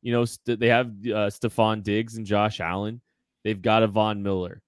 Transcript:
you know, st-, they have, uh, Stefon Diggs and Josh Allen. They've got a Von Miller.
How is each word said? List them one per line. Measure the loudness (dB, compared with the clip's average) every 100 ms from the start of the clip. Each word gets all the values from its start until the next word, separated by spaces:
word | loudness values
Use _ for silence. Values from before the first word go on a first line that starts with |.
you | 0
know, | 0 0
st-, | -4 -4 0
they | 4
have, | 4 2
uh, | -6 -4 -2 -2
Stefon | -2 -4 2 2 2
Diggs | 0 -2 -2 -8
and | -2
Josh | 2 2 0
Allen. | -4 -4 -6 -10 _ _ _ _
They've | -6 -4
got | 2 4
a | 4
Von | 2 0 0
Miller. | -2 -4 -4 -10